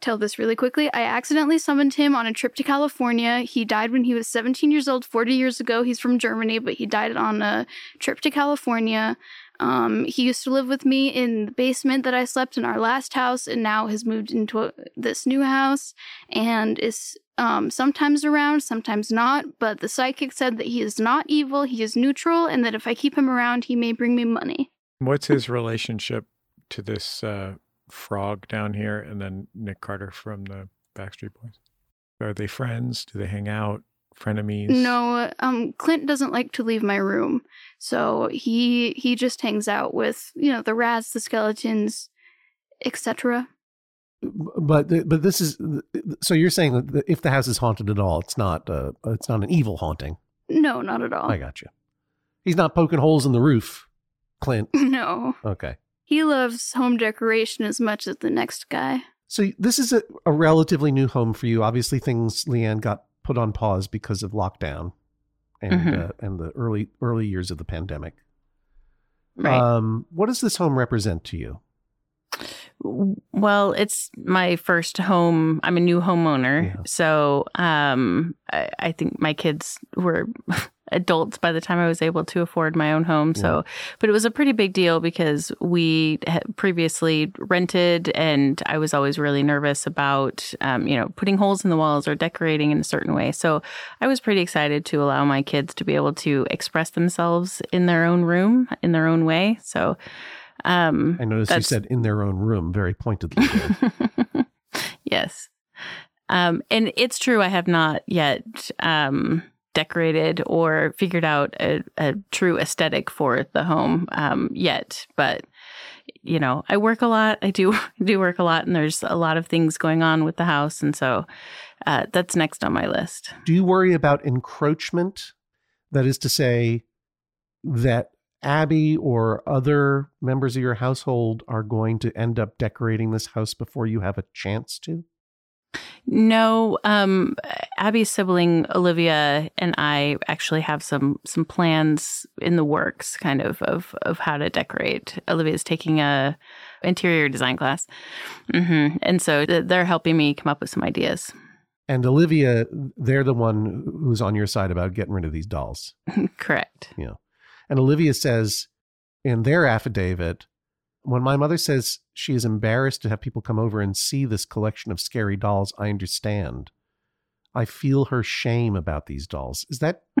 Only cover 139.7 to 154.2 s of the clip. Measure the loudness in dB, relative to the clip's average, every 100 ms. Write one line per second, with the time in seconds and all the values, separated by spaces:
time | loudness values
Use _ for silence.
139.7 | 0 0 2 0 -2 -4 -4 -2 -2 -2
140.7 | -4 -4 -2 0 -2 -4 -4 -2 0 2
141.7 | 4 2 2 -2 -8 -12 -6 0 2 2
142.7 | 0 -2 -4 -12 -6 -2 -2 -2 -2 -2
143.7 | -4 -6 -6 -4 -2 -2 -2 -2 -2 -4
144.7 | -4 -4 -4 -8 -12 -2 0 0 -2 -2
145.7 | -4 0 2 2 2 0 -4 -12 -20 -20
146.7 | -6 -4 0 2 2 2 0 -2 0 -2
147.7 | -2 -6 -14 -18 -16 -14 -14 -4 0 4
148.7 | 4 4 2 0 2 2 2 2 0 2
149.7 | 2 2 0 2 2 2 0 -2 -4 -4
150.7 | -4 -4 -2 -2 -2 -8 -16 -20 _ _
151.7 | _ -4 0 4 4 6 4 4 4 0
152.7 | -4 -10 -4 0 2 2 2 2 2 0
153.7 | -4 -8 -4 0 0